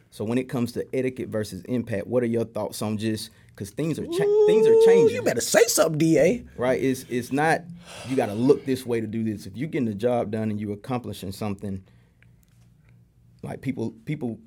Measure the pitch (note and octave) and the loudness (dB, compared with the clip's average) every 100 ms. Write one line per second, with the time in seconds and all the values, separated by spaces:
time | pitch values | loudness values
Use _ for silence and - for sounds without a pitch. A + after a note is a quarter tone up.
0 | _ - G#2+ B2 B2+ C3 A#2+ G#2 - C3 | _ -8 -2 -2 -2 -2 -2 -4 -4 -2
1 | B2+ B2+ G2+ G#2+ G#2 F#2 - B2 A#2 G2 | -4 -4 -6 -6 -6 -8 -4 -4 -2 -6
2 | F#2+ B2 A#2+ A#2 A2+ - - - G#2+ G#2+ | -2 0 0 0 -2 -4 -6 -6 -4 -2
3 | A2 A2 - - - - G2+ - D#3+ D3 | -2 -4 -6 -18 -20 -14 -10 -6 -4 -4
4 | - E4+ G#4 G#4+ G#4+ G#4+ A4 A4+ A4+ A#4 | -4 -2 2 4 6 6 6 8 8 8
5 | A4+ B4+ G#4+ - - - - - D#3+ D3+ | 6 4 -2 -2 2 4 4 4 2 2
6 | E3 D3 E3 B3 - - B2 C3 C3+ B2+ | 4 4 4 2 -6 -4 0 2 0 -2
7 | - A#2+ - C3+ D#3+ D3+ - - - - | -4 -6 -2 0 0 0 -4 -18 -18 -14
8 | A#2 C3 A2+ G2+ C3 C#3 C#3 B2+ A#2 A#2 | -4 -2 -2 2 4 4 2 -4 -2 -2
9 | A2 A2+ A2 G2 F#2+ G2+ D#3 E3 A2+ G2+ | -2 -4 -4 -4 -8 -10 -6 -2 -2 0
10 | A#2+ A#2+ G#2 A2 A2 G#2 G#2 G#2 - B2 | 0 0 0 -2 -2 -4 -4 -6 -6 -6
11 | G#2+ G2+ F#2+ F#2+ G#2+ G2+ G#2 F#2+ - - | -6 -10 -10 -6 -6 -6 -8 -10 -12 -20
12 | _ _ _ _ _ _ _ _ _ _ | _ _ _ _ _ _ _ _ _ _
13 | _ _ _ _ - - C#3 B2+ A2+ - | _ _ _ _ -12 -8 -6 -4 -6 -8
14 | - - B2 A2 | -8 -6 -6 -8